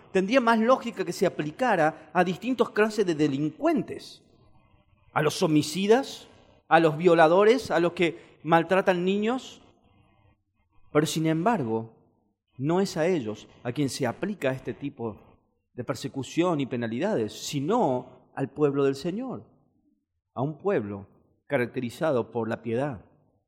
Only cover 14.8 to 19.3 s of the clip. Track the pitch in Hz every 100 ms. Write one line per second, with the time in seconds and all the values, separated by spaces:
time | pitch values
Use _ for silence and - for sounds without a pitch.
14.8 | 143 - 113 87 - _ _ _ _ -
15.8 | 117 127 135 139 123 156 180 156 131 123
16.8 | 117 117 196 175 107 - - 147 147 240
17.8 | 165 127 - - _ - 135 143 147 143
18.8 | 139 135 180 196 262